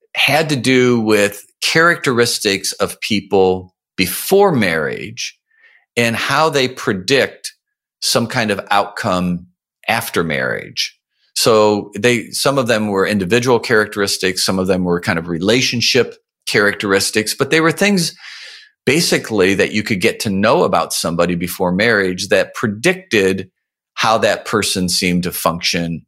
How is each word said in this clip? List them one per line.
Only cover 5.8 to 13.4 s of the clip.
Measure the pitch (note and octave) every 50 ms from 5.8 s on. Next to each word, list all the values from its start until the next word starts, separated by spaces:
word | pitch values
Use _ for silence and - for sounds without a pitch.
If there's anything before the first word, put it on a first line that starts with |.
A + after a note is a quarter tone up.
| _ _ - A#2+
and | A#2 A#2 A2+
how | G#2 - - C#3+ D3 D#3 D#3+
they | C#3+ C#3 B2+ B2+
predict | B2+ - - C3 G#2 F#2 F#2+ - C#3 C3 G#2 F#2+ - - - - - _ _ _ _ _ _ _ _ -
some | - - - A#2+ A#2 A2+
kind | - B2+ A2 G#2+
of | G2+ F#2+ - -
outcome | G2+ G2+ G2 - - - - G#2+ F#2 F2+ F2+ F2+ F2 F2 - - _ _ _ _ _ _ _ -
after | G#2+ A#2+ - - - F#2+ E2+
marriage. | E2 D2+ C2+ B1+ B1 A1+ G1+ G1+ - - - - - - _ _ _ _ _ _ _ -
So | - - B2+ A2+ G#2+ G#2+ G#2+ G#2+ G2+ G2 - - G2+
they, | G#2 B2 A#2+ A2+ - -
some | - - - C#3+ C#3 C#3
of | B2 A2+
them | A#2 G#2+ G#2+ G#2
were | G2 F#2+ F#2+ E2
individual | G#2+ G2+ F#2 F2 A2 A#2+